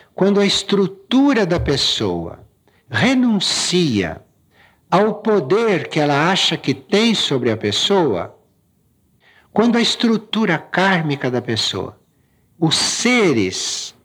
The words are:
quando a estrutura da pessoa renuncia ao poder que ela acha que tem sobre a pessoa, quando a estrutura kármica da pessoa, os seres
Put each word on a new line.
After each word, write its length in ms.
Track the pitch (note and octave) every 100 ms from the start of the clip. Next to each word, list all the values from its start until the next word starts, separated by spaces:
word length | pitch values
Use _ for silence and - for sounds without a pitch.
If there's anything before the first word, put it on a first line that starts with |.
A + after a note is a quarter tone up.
| -
quando 260 | - F#3+ G3+
a 60 | G3+
estrutura 1000 | - - G3+ F#3+ - - B3+ C#4+ A#3 F#3
da 120 | F3
pessoa 880 | - C3+ - - G#2 F2 D#2+ - - _ _ _ _
renuncia 1300 | A2+ A3 B3+ B3 G3+ - - - F3+ E3 G#2 E2+ E2 - _ _ _ _ _ _
ao 240 | F3 A3 G#3
poder 720 | A3+ G3+ C#3 G3+ A3+ E3+ -
que 120 | D#3+
ela 300 | D3 C#3+ E3
acha 260 | F#3 - D#3+
que 200 | - -
tem 400 | - G3+ A#3 G#3
sobre 340 | - C3+ A#2+
a 80 | G#2+
pessoa, 800 | G#2 G2 - G3+ D3+ F2+ G2 - _ _ _ _ _ _ _ _ _ _ _
quando 280 | - A#3 A#3
a 20 |
estrutura 760 | A3+ - A#3 A3 A3 G#3+ G#3+ D3+
kármica 720 | - F3 F#3+ F#3 D#3 C#3+ C3
da 100 | B2
pessoa, 580 | A#2 A2 - F#2+ F#2 - _ _ _ _ _ _
os 180 | D#3+ -
seres 1160 | - - A#3 B3 F#3+ A#2+ F#2 - - - - -